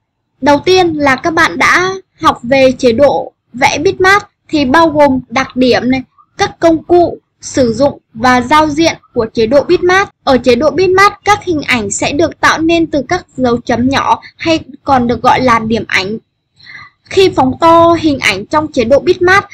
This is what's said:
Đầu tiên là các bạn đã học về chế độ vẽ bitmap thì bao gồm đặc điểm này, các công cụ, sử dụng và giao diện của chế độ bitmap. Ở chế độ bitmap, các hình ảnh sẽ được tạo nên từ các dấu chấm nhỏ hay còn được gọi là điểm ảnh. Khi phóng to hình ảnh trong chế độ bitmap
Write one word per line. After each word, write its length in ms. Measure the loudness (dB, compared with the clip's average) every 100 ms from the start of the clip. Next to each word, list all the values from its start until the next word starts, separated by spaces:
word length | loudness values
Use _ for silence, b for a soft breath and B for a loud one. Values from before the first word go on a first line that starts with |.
| _ _ _ _
Đầu 180 | 0 0 2
tiên 280 | 2 0
là 220 | 0 -2 -2
các 160 | -2
bạn 260 | -2 -2 -2
đã 360 | 0 0 -2 -6 -14 _
học 180 | -4 -4
về 280 | -2 2 2
chế 200 | 2 0
độ 420 | 2 2 2 -6 -16 _
vẽ 240 | -4 -2 0
bitmap 520 | -2 0 2 0 -2 _ _
thì 160 | -4 0
bao 240 | 2 2
gồm 300 | 2 2 0 -4
đặc 260 | -6 -4 0
điểm 360 | 0 0 0
này, 100 | -4 -6 _ _ -6
các 220 | -6 0
công 240 | 0 0
cụ, 340 | 2 2 2 -4 _ _
sử 320 | -6 -2 -2
dụng 260 | 0 -2 -4 _
và 280 | -4 0 0
giao 280 | 2 2 2
diện 260 | 0 -2 -2 _
của 140 | -6 -4
chế 120 | -2 0
độ 180 | 2
bitmap. 460 | 2 0 2 0 -2 _
Ở 140 | -2 0
chế 180 | 2 0
độ 140 | 0
bitmap, 440 | 0 0 2 2 0 -2
các 180 | -2
hình 180 | -2 -4
ảnh 300 | -4 -4 -4
sẽ 200 | -6 -4
được 280 | -2 -2 -2
tạo 220 | -2 0
nên 260 | 0 0 0
từ 180 | -4 -4
các 180 | -6 -6 -4
dấu 200 | -2 -2
chấm 320 | -2 -2 -2
nhỏ 320 | -2 -2 -2 B -8
hay 220 | -4 -4 -6 -10
còn 240 | -2 0 0
được 140 | -2
gọi 200 | 0 0
là 180 | 0 0
điểm 240 | -2 -4 -4
ảnh. 300 | -6 -4 -8 -14 _ _ B B B B B
Khi 280 | -4 0 2 2
phóng 160 | -2 0
to 360 | 4 4 4 2
hình 200 | -2 -2
ảnh 260 | -2 -4 -4
trong 260 | -4 -2
chế 120 | -2
độ 160 | 0 2
bitmap 480 | 0 0 2 2 -2